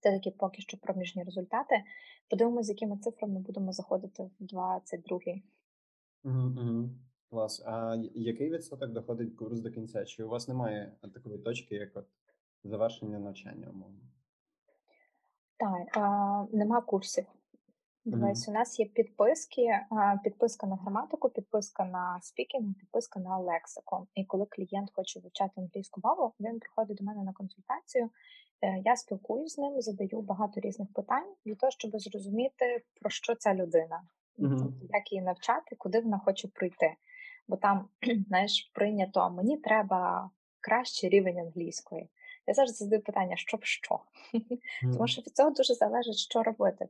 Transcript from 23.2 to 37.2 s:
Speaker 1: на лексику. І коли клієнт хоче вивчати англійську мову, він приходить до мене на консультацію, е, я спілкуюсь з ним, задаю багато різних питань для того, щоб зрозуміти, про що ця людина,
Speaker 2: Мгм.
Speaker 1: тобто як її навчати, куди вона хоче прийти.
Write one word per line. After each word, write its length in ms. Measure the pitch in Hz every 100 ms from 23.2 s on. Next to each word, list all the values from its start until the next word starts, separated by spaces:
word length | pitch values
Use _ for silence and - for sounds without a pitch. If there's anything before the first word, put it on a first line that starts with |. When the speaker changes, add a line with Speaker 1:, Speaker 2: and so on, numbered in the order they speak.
Speaker 1:
на 180 | 180 185
лексику. 680 | 180 165 - - - 185 185
І 100 | -
коли 220 | 190 190 208
клієнт 440 | - 185 196 202
хоче 260 | - 185 185
вивчати 320 | 180 - 190 190
англійську 400 | 185 196 196 -
мову, 300 | 214 359 247 _
він 200 | 214 226
приходить 380 | - - 220 202
до 60 |
мене 180 | 196 214
на 100 | 196
консультацію, 800 | 190 190 - _ 302 - 262 233 _ - - _ _
е, 160 | 196 190
я 120 | 202 233
спілкуюсь 580 | - 196 - 233 320
з 40 | 302
ним, 220 | 285 277
задаю 400 | 220 196 196 220
багато 380 | 202 190 208 202
різних 320 | 202 196 202
питань 420 | - 202 269 381 392
для 100 | 214
того, 160 | 208 262
щоб 200 | - 220
зрозуміти, 880 | 214 202 202 196 214 262 - 247 240 _ _
про 100 | 202
що 240 | - -
ця 200 | 233 214
людина, 480 | 190 175 165 160 165 185 _ _ -
Speaker 2:
Мгм. 200 | 143 131
Speaker 1:
тобто 280 | 131 - -
як 240 | 208 202
її 120 | 196
навчати, 520 | 180 175 - 185 - -
куди 220 | 196 220
вона 180 | 226 202
хоче 300 | 196 196 196
прийти. 480 | - 185 - 160 - _ -